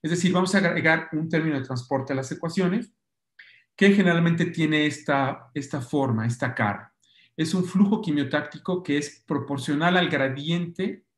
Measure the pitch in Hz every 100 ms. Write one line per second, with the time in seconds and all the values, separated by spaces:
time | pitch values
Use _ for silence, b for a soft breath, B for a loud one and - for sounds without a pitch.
0 | 156 175 175 180 185 196 170 170 160 165
1 | - 156 160 160 160 139 127 127 - 135
2 | 131 135 131 - 165 180 180 208 - _
3 | _ _ _ B B B B - 196 202
4 | 180 170 170 165 170 165 156 156 151 147
5 | - 139 135 - - 147 139 151 120 147
6 | 135 110 113 120 123 - 104 101 - _
7 | b b b - 160 185 180 185 202 208
8 | - 147 135 151 147 151 - 180 180 143
9 | 143 - - 147 123 139 127 147 170 180
10 | 175 147 135 135 151 170 170 - 190 -
11 | _